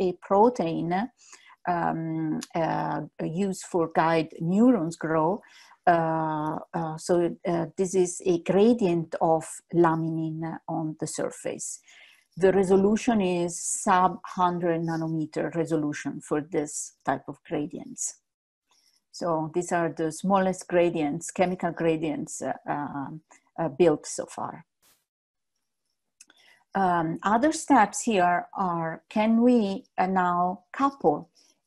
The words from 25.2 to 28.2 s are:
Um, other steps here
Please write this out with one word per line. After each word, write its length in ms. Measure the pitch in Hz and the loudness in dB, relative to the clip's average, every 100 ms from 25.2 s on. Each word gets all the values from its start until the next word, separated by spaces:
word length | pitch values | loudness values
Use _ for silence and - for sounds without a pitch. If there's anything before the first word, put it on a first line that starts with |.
| _ _ _ _ _ _ _ _ _ _ - _ _ _ _ | _ _ _ _ _ _ _ _ _ _ -20 _ _ _ _
Um, 440 | 196 185 175 160 - | -2 2 2 0 -2
other 280 | 196 226 302 | 0 2 2
steps 500 | 311 - 254 202 - | 0 4 6 6 2
here 440 | 240 202 | 0 2